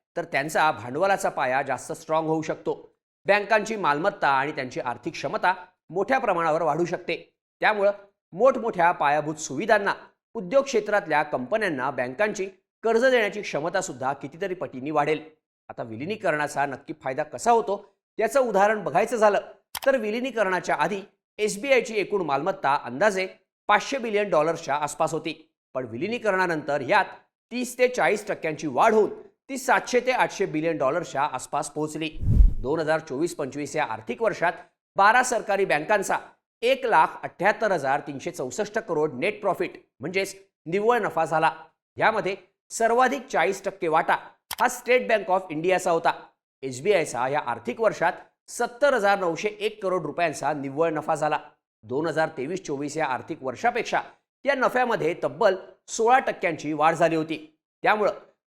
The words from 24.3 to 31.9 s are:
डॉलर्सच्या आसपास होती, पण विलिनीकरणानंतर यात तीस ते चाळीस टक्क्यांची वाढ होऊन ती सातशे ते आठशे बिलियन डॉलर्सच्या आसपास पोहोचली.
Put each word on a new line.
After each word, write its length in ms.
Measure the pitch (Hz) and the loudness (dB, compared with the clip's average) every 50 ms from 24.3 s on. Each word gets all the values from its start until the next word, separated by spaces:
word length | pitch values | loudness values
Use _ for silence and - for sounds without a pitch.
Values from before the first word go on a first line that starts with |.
डॉलर्सच्या 440 | 175 156 151 160 165 160 - - 135 | 2 2 2 2 0 -4 -4 -4 -4
आसपास 360 | 147 151 147 - - 165 156 160 | -2 -2 -4 -2 -2 -2 -2 -2
होती, 200 | 156 151 165 151 - - _ _ _ _ _ - | -4 -6 -6 -10 -10 -14 _ _ _ _ _ -8
पण 120 | 131 131 | -8 -8
विलिनीकरणानंतर 920 | 113 110 120 160 208 233 240 220 214 190 185 185 175 165 151 123 147 143 147 | -6 -6 -6 -4 -4 -4 -2 -2 0 2 2 2 0 0 -4 -2 -2 -4 -4
यात 240 | 131 135 185 208 185 - - - _ _ _ _ _ - 226 | 0 2 2 2 2 0 -4 -20 _ _ _ _ _ -10 -6
तीस 260 | 247 247 240 - - | -6 -6 -6 -2 0
ते 100 | 247 247 | 0 0
चाळीस 380 | 247 - 165 160 208 208 - - | 2 2 2 2 2 0 -2 -6
टक्क्यांची 380 | 175 - - 160 156 - 160 | -8 -6 -4 -6 -6 -4 -6
वाढ 280 | 151 123 131 185 233 214 | -4 0 4 4 6 6
होऊन 160 | 220 202 - - - - - _ _ _ - | 6 4 2 0 -8 -16 -20 _ _ _ -12
ती 100 | 269 262 | -10 -8
सातशे 420 | - - 226 196 - - - 247 | 0 2 2 2 2 2 0 0
ते 120 | 240 254 254 | 2 2 2
आठशे 340 | 226 175 165 - - 196 | 2 2 0 0 -2 -4
बिलियन 320 | 170 156 156 156 165 165 147 | -2 -2 -2 -2 -2 -2 0
डॉलर्सच्या 440 | 143 131 147 175 165 - - 135 143 | 0 0 0 0 -4 -4 -4 -2 -2
आसपास 460 | 147 131 127 - - - 143 156 - | -2 -2 -6 -10 -6 -4 -4 -4 -4
पोहोचली. 380 | - 151 151 151 | -4 -6 -6 -4